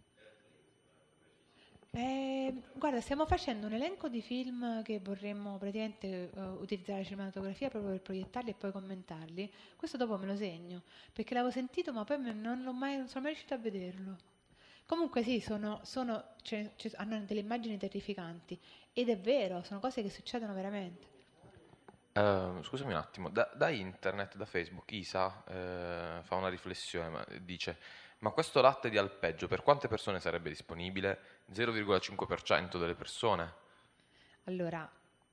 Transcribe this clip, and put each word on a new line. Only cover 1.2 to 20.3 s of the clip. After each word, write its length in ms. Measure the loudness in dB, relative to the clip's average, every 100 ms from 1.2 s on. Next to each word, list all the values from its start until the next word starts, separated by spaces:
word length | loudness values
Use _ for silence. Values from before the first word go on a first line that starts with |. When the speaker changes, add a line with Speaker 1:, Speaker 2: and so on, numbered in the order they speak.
| _ _ _ -20 -20 -20 -8 -2
Speaker 1:
Eh, 560 | 0 0 0 2 0 -2 -8
guarda, 260 | 0 2 2
stiamo 260 | 2 2 4
facendo 400 | 4 2 -2 -2
un 60 |
elenco 340 | 0 0 -2 -4
di 100 | -4
film 600 | -2 -2 -2 -2 -2 -2
che 160 | -2 -4
vorremmo 640 | -4 -4 -4 -6 -6 -4
praticamente, 720 | -2 -2 -2 -4 -4 -4 -6
eh, 80 | -6
utilizzare 600 | -6 -6 -4 -4 -2 -4
la 40 | -4
cinematografia 640 | -4 -6 -4 -4 -2 -2
proprio 220 | -2 -2
per 100 | -2
proiettarli 480 | -2 -6 -4 -4 -4
e 40 | -4
poi 160 | -4
commentarli. 840 | -4 -6 -8 -8 -10 -8 -6 -6 -10 -20 -8
Questo 200 | -4 0
dopo 220 | 2 2
me 80 | 0
lo 100 | -2
segno, 460 | -2 -4 -8 -12 -12 -20 -10
perché 220 | -6 0 2
l'avevo 160 | 2
sentito, 420 | 2 0 0 0
ma 100 | -2
poi 140 | 0 0
me-, 160 | -2
non 300 | -2 -2 -2
l'ho 100 | -2
mai, 240 | -2 0 -2
non 100 | -2
sono 140 | -2
mai 120 | -2
riuscita 200 | -4 -4
a 60 | -2
vederlo. 580 | -2 -2 -4 -6 -8 -10 -14 _ _ -20 -20 -16 0
Comunque 340 | 2 4 4
sì, 180 | 4 2
sono, 420 | 2 0 -2 -4
sono, 460 | -4 -2 0 -2 -4 -14
ce-, 300 | -4 -4 -4 -6
ce-, 160 | -8 -4
hanno 240 | -2 -2 0
delle 160 | 0
immagini 360 | 0 0 0 -2
terrificanti. 840 | -2 -2 -4 -4 -6 -10 -10 -12 -12 -20 -4
Ed 180 | 2 4
è 80 | 4
vero, 420 | 4 4 4 0
sono 180 | -4 -2
cose 220 | -2 0
che 80 | -4
succedono 460 | -6 -6